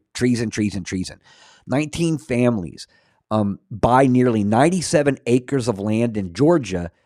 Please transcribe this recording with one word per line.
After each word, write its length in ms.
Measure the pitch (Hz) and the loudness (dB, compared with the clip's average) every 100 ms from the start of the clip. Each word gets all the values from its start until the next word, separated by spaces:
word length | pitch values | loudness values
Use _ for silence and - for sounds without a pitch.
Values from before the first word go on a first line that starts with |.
| _ - | _ -4
treason, 340 | 127 117 113 | -2 0 -2
treason, 340 | - 104 98 | -2 -2 -4
treason. 380 | 87 95 92 - _ _ - _ - | -8 -8 -8 -12 _ _ -20 _ -6
Nineteen 500 | 127 151 - 170 156 | -4 -4 -2 -2 -2
families, 680 | - 120 123 113 82 - - _ _ _ _ | -4 0 0 0 -6 -14 -20 _ _ _ _
um, 300 | 110 101 95 _ | -2 0 -4 _
buy 380 | 107 120 127 139 | -2 2 4 6
nearly 360 | 127 123 113 | 4 4 2
ninety-seven 760 | 101 110 156 185 135 165 143 135 - | 2 2 2 0 0 0 0 -2 0
acres 400 | 123 123 139 120 | 0 0 -4 -2
of 100 | 98 | -2
land 380 | 104 110 120 107 | 0 0 0 -2
in 160 | 92 | -8
Georgia 580 | 85 147 175 104 90 85 _ | 0 2 2 0 -6 -8 _